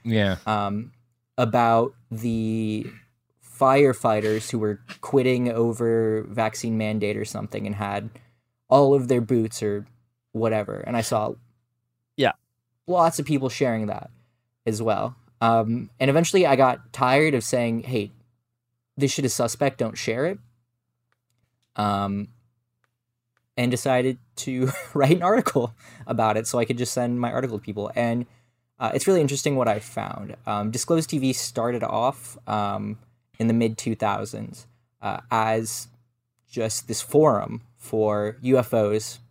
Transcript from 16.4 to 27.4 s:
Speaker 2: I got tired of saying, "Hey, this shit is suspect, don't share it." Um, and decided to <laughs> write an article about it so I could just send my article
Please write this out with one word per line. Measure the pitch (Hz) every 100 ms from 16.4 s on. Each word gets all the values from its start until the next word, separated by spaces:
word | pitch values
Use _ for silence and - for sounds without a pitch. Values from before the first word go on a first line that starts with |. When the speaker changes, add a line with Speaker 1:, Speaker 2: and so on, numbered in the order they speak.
| 165
Speaker 2:
I | 135
got | 131 123 -
tired | - 127 139 156
of | 131
saying, | 110 123 117 117
"Hey, | 123 123 101 - _ _ _ _ _ _ _ -
this | 139
shit | - 131
is |
suspect, | - 117 - 139 -
don't | 113 -
share | - 117 160
it." | 202 - _ _ _ _ _ _ _ _ _ _ _ _ -
Um, | 104 101 101 101 107 _ _ _ _ _ _ _ _ _ _ _ _ -
and | 123
decided | 123 139 127 127 127 _ -
to | - 127 131 -
<laughs> | -
write | 143 135 175
an |
article | 175 233 - 135 117 - - - 117
about | 117 110 107
it | 113
so | 123
I | 117
could | 120
just | 123
send | - 120 123
my | 120
article | 127